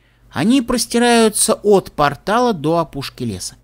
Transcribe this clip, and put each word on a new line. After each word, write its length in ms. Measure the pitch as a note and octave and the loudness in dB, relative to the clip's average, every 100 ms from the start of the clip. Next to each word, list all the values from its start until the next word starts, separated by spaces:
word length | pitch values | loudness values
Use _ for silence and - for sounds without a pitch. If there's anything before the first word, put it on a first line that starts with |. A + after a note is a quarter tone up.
| _ _ _ | _ _ _
Они 320 | A2+ F#3+ C#4 | -4 0 0
простираются 920 | A#3 B3 - A#3 A#3+ A#3 A3 - - | 0 -4 -2 0 2 4 2 2 -2
от 380 | - G#3 G3 - | 0 2 2 2
портала 600 | - C#3+ C#3 - A3+ B3 | -2 -2 -2 -2 0 0
до 260 | F3 D3 E3+ | -2 -2 -2
опушки 460 | - C#3 B2 - | -2 -6 -10 -8
леса. 320 | A#2+ F#2 - - | -8 -8 -10 -16